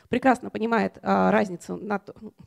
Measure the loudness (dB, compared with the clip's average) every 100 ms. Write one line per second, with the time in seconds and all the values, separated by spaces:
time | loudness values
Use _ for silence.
0 | -4 0 2 2 -2 -6 -2 0 -2 -4
1 | 0 2 4 2 0 -6 -10 -10 -6 -8
2 | -8 -20 -20 -20